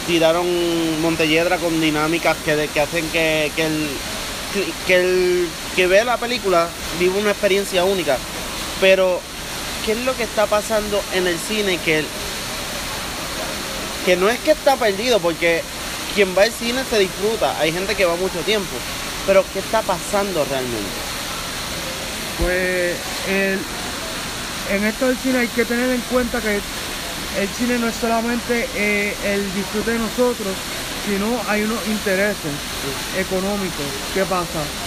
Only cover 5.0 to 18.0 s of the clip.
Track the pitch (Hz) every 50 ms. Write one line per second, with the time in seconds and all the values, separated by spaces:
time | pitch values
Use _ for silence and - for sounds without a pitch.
5 | 180 185 185 185 180 180 180 180 175 165 151 - - - - 180 185 180 190 202
6 | 233 247 233 220 240 233 240 - 202 190 180 170 170 170 170 - - - 156 170
7 | 180 185 185 202 208 208 202 - 208 196 190 202 196 - 190 180 175 196 202 185
8 | 156 143 131 117 - - - - - - - - - - - - 190 190 190 190
9 | 185 185 180 - - - - - - - - - - - - - - 220 214 240
10 | 247 262 254 247 226 - - 220 208 208 208 208 202 - 226 208 208 208 202 196
11 | - - 202 185 180 180 170 160 - - 214 214 208 190 175 156 - 170 160 156
12 | 147 - - - - - - - - - - - - - - - - - - -
13 | - - - - - - - - - - - - - - - - - - - -
14 | - 185 180 180 185 214 240 - - - - - - 285 269 220 240 208 196 190
15 | 233 254 233 196 165 170 165 151 170 170 170 160 - - - - - - - -
16 | - - - 202 196 185 180 185 208 233 226 - 233 233 240 262 262 - 233 208
17 | 190 180 160 180 196 214 220 190 156 131 - - 151 160 160 180 196 202 208 196